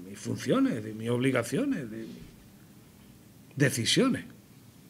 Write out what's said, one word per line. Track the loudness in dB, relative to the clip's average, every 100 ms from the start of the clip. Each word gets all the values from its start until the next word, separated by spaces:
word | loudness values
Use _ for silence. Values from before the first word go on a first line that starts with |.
| -14
mis | -12
funciones, | -6 -4 2 2 2 0
de | -6
mis | -6 -2
obligaciones, | 2 2 2 0 0 0 -2 -4
de | -8
mis | -10 -14 -16 -20 -20 -20 -20 -20 -20 -20 -20 -20 -20 -20 -10 2
decisiones. | 2 2 2 4 4 2 -6 -18 -20 -20 -20 -20 -20